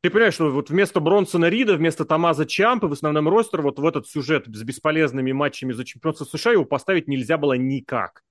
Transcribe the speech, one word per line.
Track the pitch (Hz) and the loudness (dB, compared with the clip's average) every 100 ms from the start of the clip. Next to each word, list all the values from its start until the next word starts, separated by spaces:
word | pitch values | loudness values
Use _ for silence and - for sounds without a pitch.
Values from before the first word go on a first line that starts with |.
Ты | 175 | 0
понимаешь, | 196 220 | 2 2
что | - 156 | 2 0
вот | 135 143 | 0 0
вместо | 170 196 175 | 0 0 0
Бронсона | 151 202 190 175 170 | 2 2 2 2 2
Рида, | 220 233 165 | 2 2 2
вместо | 160 - | 2 0
Томазо | 156 160 170 147 156 | 0 2 2 0 -2
Чампа | - 214 233 170 | 0 2 2 -2
в | |
основном | 143 151 151 151 | -2 -2 0 2
ростере | 214 220 175 | 2 2 0
вот | 143 139 | -2 0
в | |
этот | 156 147 - | -2 -2 -6
сюжет | 156 131 151 - | -6 -2 -2 -2
с | 107 | -12
бесполезными | 113 - 156 156 151 131 131 | -10 -4 -2 2 0 0 -2
матчами | 135 143 - 131 | 0 -2 -4 -8
за | 117 | -8
чемпионство | 127 - 156 156 | -10 -8 -6 -6
С | 143 156 | -8 -4
Ш | 233 | 2
А | |
его | 220 | 2
поставить | 139 139 - 185 160 | 2 -2 0 -2 -2
нельзя | 135 113 160 | -4 -2 0
было | 143 | 0
никак. | 127 131 135 - 123 90 - _ | 0 0 -4 -4 -6 -6 -10 _